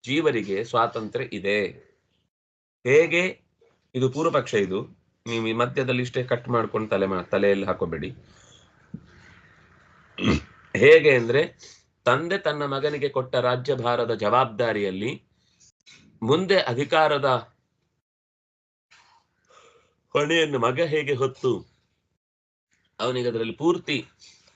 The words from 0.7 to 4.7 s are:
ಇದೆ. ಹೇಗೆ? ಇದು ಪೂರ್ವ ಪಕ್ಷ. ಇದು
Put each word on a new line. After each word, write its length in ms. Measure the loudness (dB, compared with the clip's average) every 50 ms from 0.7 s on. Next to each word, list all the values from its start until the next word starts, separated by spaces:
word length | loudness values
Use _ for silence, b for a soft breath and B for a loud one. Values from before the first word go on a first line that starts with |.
| 0 0 0 0 -4 -8 -10 -8 -8 -8 -8 -8 -10
ಇದೆ. 320 | -6 -4 -2 0 0 -2 -4 -6 -14 -20 _ _ _ _ _ _ _ _ _ _ _ _ _ _ _ _ _ _ _ _
ಹೇಗೆ? 560 | 4 6 6 6 4 2 0 0 -2 -6 _ _ _ _ _ _ _ _ _ _ _ -4
ಇದು 160 | -2 -2 -2
ಪೂರ್ವ 200 | 0 0 -2 0
ಪಕ್ಷ. 240 | 0 0 -2 0 0
ಇದು 280 | 0 0 0